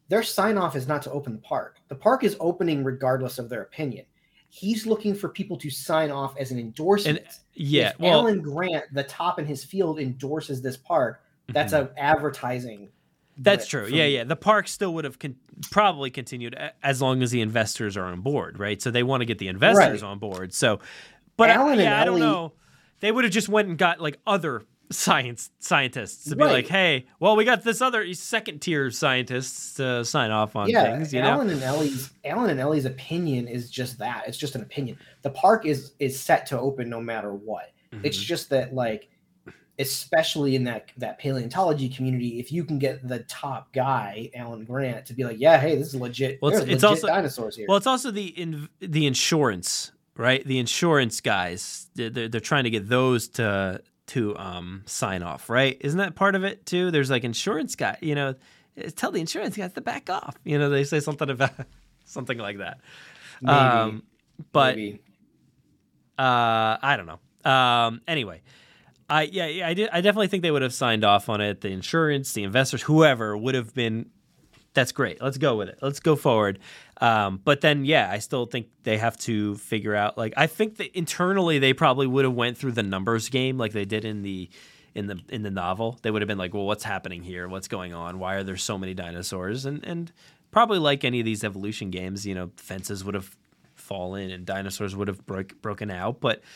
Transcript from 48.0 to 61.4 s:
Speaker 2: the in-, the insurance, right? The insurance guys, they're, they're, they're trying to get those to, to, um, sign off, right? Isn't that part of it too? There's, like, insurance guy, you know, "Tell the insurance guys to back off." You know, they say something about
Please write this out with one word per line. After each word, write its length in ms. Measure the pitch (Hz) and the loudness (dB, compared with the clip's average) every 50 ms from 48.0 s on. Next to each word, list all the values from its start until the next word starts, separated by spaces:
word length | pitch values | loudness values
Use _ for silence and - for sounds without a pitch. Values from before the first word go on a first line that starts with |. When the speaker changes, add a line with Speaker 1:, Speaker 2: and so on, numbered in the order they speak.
| 262 262 | 0 -4
Speaker 2:
the 160 | 202 208 202 | -4 -6 -6
in-, 420 | 170 156 170 175 165 156 147 147 - _ - | -6 -8 -8 -6 -6 -6 -8 -10 -12 _ -12
the 260 | 190 185 151 156 151 | -6 -2 0 2 2
insurance, 840 | 139 127 - - - 170 156 143 120 98 90 92 - - - - - _ _ _ _ _ | 2 2 2 2 2 4 4 4 4 2 0 -4 -4 -4 -6 -6 -10 _ _ _ _ _
right? 300 | - 117 123 131 135 - | 0 2 2 2 2 0
The 140 | 139 131 131 | 0 -2 0
insurance 600 | 123 113 - - 175 170 156 143 127 113 - - | 0 0 0 0 2 4 4 4 4 2 -2 -2
guys, 680 | - 127 107 95 90 87 87 95 - - - - - - - | -2 0 0 0 0 -2 -6 -8 -10 -12 -12 -14 -16 -12 -8
they're, 160 | - 117 113 | -6 -6 -4
they're, 160 | 123 127 113 | -4 -4 -4
they're 120 | 113 113 113 | -4 -4 -4
trying 260 | 107 - 160 143 127 | -2 0 0 2 2
to 40 | 117 | 2
get 180 | 113 107 95 | 0 -2 0
those 400 | 104 123 127 131 131 127 117 - - | 2 2 4 4 4 2 2 0 -2
to, 520 | - - 117 104 101 98 95 95 92 - - _ _ _ _ | -4 -2 0 0 2 0 0 -2 -4 -6 -12 _ _ _ _
to, 300 | - - 135 110 104 104 | -6 -4 -2 -2 -2 -4
um, 460 | - 95 92 90 90 87 90 92 98 101 | -6 -8 -10 -10 -10 -10 -12 -12 -14 -12
sign 380 | - - - 131 101 95 90 87 | -10 -8 -4 -4 -2 -4 -4 -4
off, 260 | 85 73 - - - | -6 -8 -8 -4 0
right? 260 | 117 123 135 135 131 - | 2 2 2 2 0 -2
Isn't 160 | - 143 151 | -4 -2 -2
that 160 | 185 202 185 156 | -2 -2 -2 -2
part 200 | - 190 196 190 | 0 2 2 2
of 80 | 190 185 | 2 -2
it 220 | 196 - - - | -4 -6 -8 -6
too? 240 | - 180 180 180 180 | -2 0 0 2 2
There's, 180 | 165 147 135 127 | 2 2 2 2
like, 140 | 139 123 123 | 0 0 0
insurance 520 | 120 113 - - 190 247 311 285 - - | -2 -4 -4 -2 -2 -2 -2 -4 -6 -6
guy, 220 | - 135 101 - - | -4 -2 -4 -2 -2
you 120 | - 156 147 | -2 -2 0
know, 220 | 143 143 135 131 - _ _ _ _ _ _ - - - - - | 0 -2 -2 -4 -8 _ _ _ _ _ _ -14 -12 -12 -12 -8
"Tell 140 | - - - | -6 -4 -4
the 80 | - 196 | -2 -4
insurance 380 | 165 165 - 349 - 254 185 | -4 -4 -4 -6 -6 -6 -6
guys 160 | 208 190 180 - | -6 -8 -8 -8
to 80 | - | -8
back 300 | - - - - - - | -8 -8 -8 -8 -6 -6
off." 240 | 180 - - - - _ - | -6 -6 -8 -10 -14 _ -6
You 160 | 165 147 143 | -2 0 2
know, 100 | 147 143 | 2 2
they 140 | 143 139 139 | 2 2 0
say 160 | 139 165 151 | 0 0 -2
something 280 | 147 156 147 143 156 135 | -2 -2 -4 -4 -4 -4
about 220 | 135 117 | 0 2